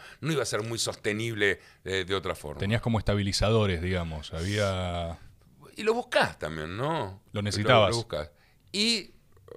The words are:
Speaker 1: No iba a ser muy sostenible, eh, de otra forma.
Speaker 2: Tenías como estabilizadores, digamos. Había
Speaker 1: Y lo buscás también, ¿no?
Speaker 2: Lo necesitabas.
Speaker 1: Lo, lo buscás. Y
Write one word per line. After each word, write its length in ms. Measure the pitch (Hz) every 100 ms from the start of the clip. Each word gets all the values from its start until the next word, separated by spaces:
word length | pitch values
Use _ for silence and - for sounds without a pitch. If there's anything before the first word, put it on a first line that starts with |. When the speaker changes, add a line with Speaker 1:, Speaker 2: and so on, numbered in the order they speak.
| - -
Speaker 1:
No 120 | 143
iba 100 | 147
a 40 | 110
ser 160 | 107
muy 160 | 113 117
sostenible, 840 | 117 - 110 107 117 107 101 - - -
eh, 200 | - 95 90
de 80 |
otra 200 | 95 90
forma. 240 | 82 73 71
Speaker 2:
Tenías 220 | 98 117
como 160 | 123 110
estabilizadores, 840 | - 104 98 - 107 113 101 85
digamos. 520 | 90 90 85 78 -
Había 840 | 82 92 104 101 92 90 87 85 80 - - - - - -
Speaker 1:
Y 60 |
lo 120 | 208
buscás 440 | 233 - 302 131 -
también, 380 | 78 78 78 101
¿no? 460 | 147 165 98 98 -
Speaker 2:
Lo 100 | 104
necesitabas. 480 | 104 101 107 120 95
Speaker 1:
Lo, 60 | 117
lo 0 |
buscás. 340 | - 76 76 - _ _ _
Y 400 | 196 220 226 - - _ - -